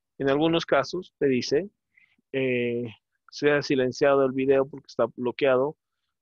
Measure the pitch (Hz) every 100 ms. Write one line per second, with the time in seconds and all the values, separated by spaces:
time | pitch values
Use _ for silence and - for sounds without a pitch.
0 | _ - 135 143 160 165 - 143 131 175
1 | - - 143 123 - 143 202 _ _ _
2 | _ _ _ 135 131 123 120 120 120 -
3 | _ _ _ - 147 147 139 135 127 -
4 | 143 139 135 131 135 135 139 139 - -
5 | 117 - 123 - 139 127 143 - _ _
6 | _ _